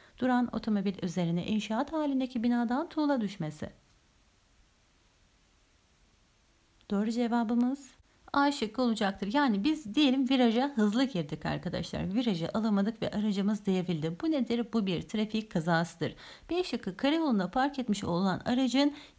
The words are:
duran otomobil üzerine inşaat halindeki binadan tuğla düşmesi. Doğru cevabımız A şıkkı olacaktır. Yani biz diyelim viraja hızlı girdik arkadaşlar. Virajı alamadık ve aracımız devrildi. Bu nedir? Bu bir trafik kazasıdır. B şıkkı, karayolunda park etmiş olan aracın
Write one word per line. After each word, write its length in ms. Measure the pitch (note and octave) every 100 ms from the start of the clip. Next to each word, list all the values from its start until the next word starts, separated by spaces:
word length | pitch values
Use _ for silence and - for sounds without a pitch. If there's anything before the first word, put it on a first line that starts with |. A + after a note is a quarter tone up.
| - -
duran 380 | B3+ B3 A#3+ A3+
otomobil 480 | A3+ G#3 G3 F#3+
üzerine 420 | F3+ F3+ E3+ F3 -
inşaat 480 | G#3+ - A3 D4
halindeki 500 | D#4+ D4 C4 B3+ B3
binadan 460 | A#3+ A#3+ A#3 B3+ E4+
tuğla 320 | D#4 D4 C4+
düşmesi. 480 | G3+ - D#3 - - - _ _ _ _ _ _ _ _ _ _ _ _ _ _ _ _ _ _ _ _ _ _ _ _ _ _ _ _ _ _ -
Doğru 200 | G3+ A3
cevabımız 880 | A3+ A#3 A#3+ A3+ A#3+ B3 C#4 - - _ _ -
A 180 | C#4+ C#4+
şıkkı 300 | C#4+ G#3+ C4
olacaktır. 520 | B3 G#3+ G3 G3 G3
Yani 300 | C4+ C#4 G3
biz 320 | C4 D#4 G3+ C#4+
diyelim 340 | C#4+ C4+ B3+
viraja 420 | C4+ A#3+ A3 C#4+ B3+
hızlı 280 | G#3 A3+
girdik 420 | C4 F3+ D3 D#3 E3
arkadaşlar. 680 | D3 F3 - E3+ C#3+ E3+
Virajı 360 | G#3+ A#3+ E3+ E3+
alamadık 480 | A3 A3 G3+ G3 A3+
ve 100 | -
aracımız 540 | G#3+ G#3+ G3 G3 G#3 -
devrildi. 520 | F#3 F3+ D#3+ D#3+ E3+
Bu 100 | D#4+
nedir? 360 | D4 A#3+ A#3 A#3
Bu 120 | A3+ F#3+
bir 160 | D#3+
trafik 500 | - G#3+ G#3+ A3 G#3+
kazasıdır. 640 | F3 E3 E3 E3+ - C#3 - - - -
B 140 | F4
şıkkı, 340 | F4+ A#3+ G3 F#3+
karayolunda 540 | C#4 D#4+ D#4 G#3 F3+
park 280 | B3+ C#4+ C#4+
etmiş 240 | B3 G3+
olan 380 | - F3 F#3+ F3 -
aracın 480 | B3 B3+ C4 D4 C#4+ -